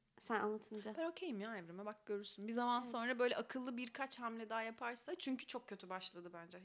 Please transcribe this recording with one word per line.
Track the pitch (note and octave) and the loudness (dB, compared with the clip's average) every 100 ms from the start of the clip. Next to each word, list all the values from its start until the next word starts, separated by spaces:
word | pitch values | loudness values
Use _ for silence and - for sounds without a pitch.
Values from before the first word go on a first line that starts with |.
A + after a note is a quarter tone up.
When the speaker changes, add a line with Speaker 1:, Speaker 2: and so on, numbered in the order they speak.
| _ - | _ -12
Speaker 1:
sen | - A3 | 0 2
anlatınca. | G#3 G#3+ - G#3+ G#3+ G#3+ | 4 0 -2 -6 -4 0
Speaker 2:
Ben | E4 | -2
okeyim | - F4+ G#3 | 0 -2 -2
ya | G#3+ G#3+ | -2 -4
Evrim'e, | E3 F3+ G#3 | -6 -6 -6
bak | G#3+ - | -6 -2
görürsün. | G3+ G#3 - G#3 | -2 -2 -4 0
Bir | |
zaman | A#3 A#3+ A#3+ | 4 6 4
Speaker 1:
Evet. | B3 | 4
Speaker 2:
sonra | A#3+ A#3+ A#3+ | 0 2 6
böyle | B3 - | 6 6
akıllı | A#3 C4 B3+ A#3+ | 2 0 0 -2
birkaç | A#3+ - C4+ B3+ | -2 -2 -2 -2
hamle | A#3 A3+ A3 | -2 -2 -2
daha | A3+ | 0
yaparsa, | A3+ A3+ A#3+ A#3+ - F4+ | 0 -2 -4 -2 -4 -2
çünkü | C4+ B3+ - | 2 0 0
çok | - - | -2 -2
kötü | G3+ F#3 | -8 -4
başladı | F#3 - F3 F3 | -2 -2 -4 -8
bence. | F3 E3+ F3+ | -10 -10 -8